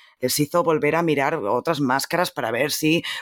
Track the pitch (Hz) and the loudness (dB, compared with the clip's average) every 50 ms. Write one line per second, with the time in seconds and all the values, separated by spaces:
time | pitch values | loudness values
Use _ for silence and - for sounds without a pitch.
0 | - - _ - 127 123 - - 147 - - 175 165 165 156 147 147 147 151 165 | -20 -20 _ -4 -4 -2 0 0 -2 0 2 0 2 2 2 2 2 0 2 2
1 | 170 160 147 139 135 147 160 151 104 98 117 123 - 160 165 139 147 123 131 139 | 2 2 2 2 2 0 0 -2 -2 0 0 0 0 -2 -2 0 0 0 0 0
2 | - - - 170 180 - - 147 123 113 117 117 147 151 - - 156 156 165 170 | 0 -2 -2 -2 -2 -2 -2 -4 -4 -2 0 0 0 0 -2 0 0 2 0 0
3 | - - - - | -2 -4 -10 -10